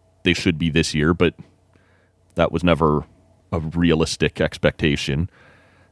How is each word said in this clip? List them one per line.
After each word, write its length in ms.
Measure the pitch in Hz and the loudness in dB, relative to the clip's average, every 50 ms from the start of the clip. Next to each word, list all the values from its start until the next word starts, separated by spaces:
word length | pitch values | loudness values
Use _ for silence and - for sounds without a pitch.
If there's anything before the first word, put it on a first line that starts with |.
| _ _ _ _ - | _ _ _ _ 0
they 100 | 90 85 | 0 0
should 240 | - - 98 85 | 2 0 0 0
be 140 | 76 85 82 | 0 -2 0
this 240 | 73 82 80 - - | 0 0 0 0 0
year, 180 | 76 73 80 87 | 0 0 2 2
but 220 | - 90 82 - - - - _ _ _ _ _ _ _ _ _ _ _ _ _ _ _ _ _ | 2 0 0 0 -4 -12 -20 _ _ _ _ _ _ _ _ _ _ _ _ _ _ _ _ _
that 140 | - 85 - | -2 -2 0
was 140 | - 82 82 | 0 -2 0
never 400 | 87 82 71 80 78 76 73 73 - _ _ _ _ _ _ _ _ - | 0 2 2 2 2 2 0 -2 -6 _ _ _ _ _ _ _ _ -6
a 60 | 87 | -6
realistic 840 | 78 78 76 87 87 85 80 78 80 78 - - 76 - - - | -6 -4 -2 0 2 2 2 2 0 -2 -2 -2 -2 -2 -2 -2
expectation, 880 | 80 78 - - - 76 - - - 76 71 71 - - 69 71 87 - - _ _ _ _ _ _ _ _ _ _ _ | -4 -4 -4 -2 -2 -2 -2 0 -2 -2 -2 -2 -4 -4 -4 -4 -4 -6 -8 _ _ _ _ _ _ _ _ _ _ _